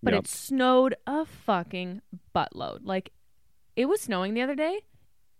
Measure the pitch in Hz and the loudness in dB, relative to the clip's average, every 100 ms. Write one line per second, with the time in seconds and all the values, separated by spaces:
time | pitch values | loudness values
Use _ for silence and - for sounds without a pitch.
0 | - - - - - 269 254 254 262 - | 0 0 -2 -10 -4 2 6 6 6 2
1 | - 294 320 - - 185 170 185 180 185 | -2 -2 -2 -6 0 0 -2 -8 -8 -10
2 | - 180 - - 131 - 65 50 196 190 | -14 -20 -4 -2 -2 -6 -8 -8 -4 -4
3 | - - _ _ _ _ _ - 269 415 | -6 -20 _ _ _ _ _ -2 0 0
4 | - 185 190 226 262 277 311 403 - - | 0 -2 0 -2 -2 0 -2 -2 -10 -20
5 | _ _ _ | _ _ _